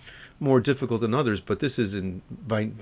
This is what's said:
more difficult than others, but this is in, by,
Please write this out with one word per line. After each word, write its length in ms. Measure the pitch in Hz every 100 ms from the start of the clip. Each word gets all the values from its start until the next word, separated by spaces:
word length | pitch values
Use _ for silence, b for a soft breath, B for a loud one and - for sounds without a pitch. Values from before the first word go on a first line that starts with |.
| B B B B
more 220 | 143 131
difficult 400 | 117 131 117 113
than 140 | 113
others, 260 | 127 127 101
but 200 | - 104
this 180 | 143 -
is 160 | 104
in, 260 | 101 92 92 -
by, 400 | 120 123 107 110 107